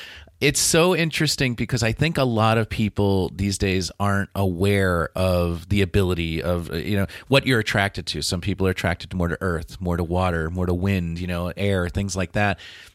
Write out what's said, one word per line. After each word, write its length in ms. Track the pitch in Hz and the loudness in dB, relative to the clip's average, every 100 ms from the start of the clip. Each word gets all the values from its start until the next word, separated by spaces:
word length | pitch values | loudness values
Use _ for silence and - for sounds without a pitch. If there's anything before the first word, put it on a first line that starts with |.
| - - - - | -12 -18 -20 -2
It's 200 | 139 139 | 0 2
so 340 | - 165 175 | 2 4 4
interesting 600 | 165 165 - 151 - 131 | 2 0 0 0 0 0
because 280 | 117 120 123 | 0 -2 0
I 80 | 113 | 0
think 240 | - 151 160 | 0 0 2
a 80 | |
lot 340 | 131 110 110 113 | 2 4 4 4
of 100 | 107 | 0
people 600 | - 104 - 101 98 90 | 0 0 2 2 2 0
these 240 | 85 101 95 | 0 -2 0
days 320 | 101 95 85 - | 2 0 -2 -2
aren't 300 | 101 98 98 | 0 0 -2
aware 760 | 98 98 85 101 101 95 85 78 | 0 0 2 2 4 2 2 0
of 540 | - 92 90 85 85 85 | 0 2 2 0 -2 -2
the 140 | 101 | 0
ability 600 | 92 104 92 85 82 80 | 2 2 2 0 -2 -2
of, 280 | 82 87 85 | -2 -2 -4
uh, 60 | 85 | -6
you 200 | 82 101 | -2 -2
know, 100 | 98 - - | -2 -6 0
what 200 | - 131 | 2 4
you're 120 | 120 | 2
attracted 480 | 107 107 98 - 82 | 2 2 0 -2 -8
to. 160 | 80 | -6
Some 180 | - 92 | -2 -2
people 260 | 95 90 95 | -2 0 0
are 40 | |
attracted 420 | 90 - 85 - | 0 -2 -2 -4
more 140 | 92 85 | -2 -2
to 80 | - | -2
earth, 400 | 95 82 - - | -2 -4 -6 -6
more 160 | 90 87 | -2 -2
to 80 | |
water, 440 | 82 87 92 82 80 | 0 0 0 0 -2
more 180 | 90 90 | -2 -2
to 80 | |
wind, 440 | 90 98 98 85 82 | 0 0 0 -2 -4
you 80 | 90 | -6
know, 260 | 87 87 - | -4 -4 -2
air, 320 | 101 95 87 | 0 0 0
things 280 | - 101 92 | -2 -4 -4
like 160 | 87 | -4
that. 260 | 107 104 92 - - - | 0 0 -2 -8 -20 -20